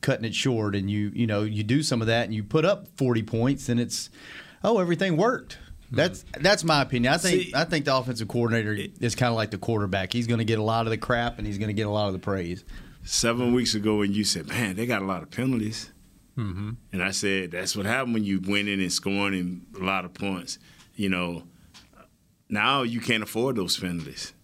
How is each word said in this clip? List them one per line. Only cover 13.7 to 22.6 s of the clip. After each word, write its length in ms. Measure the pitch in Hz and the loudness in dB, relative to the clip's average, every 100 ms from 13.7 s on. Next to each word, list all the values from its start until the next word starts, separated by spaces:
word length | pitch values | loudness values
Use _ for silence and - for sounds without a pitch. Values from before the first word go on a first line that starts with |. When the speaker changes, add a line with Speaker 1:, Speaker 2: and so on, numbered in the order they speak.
| 110 | 2
Speaker 3:
ago 220 | 104 107 | 2 2
when 160 | 101 | 2
you 100 | 101 | 2
said, 240 | 98 92 73 | 0 0 -4
"Man, 280 | 107 110 92 | -2 -2 -2
they 100 | 120 | -2
got 160 | 110 | 0
a 40 | 95 | 0
lot 180 | 92 | -4
of 60 | 78 | -6
penalties." 600 | - 127 123 107 110 - - - - _ - | -4 0 0 -2 -4 -12 -18 -20 -20 _ -6
Speaker 2:
Mm-hmm. 340 | 104 90 104 117 - | -6 -4 -8 -10 -8
Speaker 3:
And 100 | 95 | -2
I 80 | 92 | -2
said, 400 | 95 101 98 90 | 0 0 0 -2
"That's 240 | 87 87 104 | -6 -4 -4
what 100 | 98 | -2
happened 280 | 123 127 | 0 0
when 100 | 113 | 0
you 160 | 104 95 | 2 0
win 280 | 90 101 104 | 0 0 0
in 120 | 98 | 0
and 140 | 90 | 0
scoring 400 | - - 98 101 | -2 -2 0 0
in 320 | 95 90 90 - - | 0 -4 -6 -12 -6
a 40 | |
lot 220 | 95 95 90 | -2 -2 -4
of 80 | |
points." 460 | - 101 92 90 - - - - - | -8 -6 -6 -8 -14 -16 -20 -20 -4
You 140 | 101 | -2
know, 340 | 90 87 85 - - - - - - - _ _ _ _ | 0 -2 -6 -12 -20 -20 -20 -20 -20 -20 _ _ _ _
now 360 | 104 | 0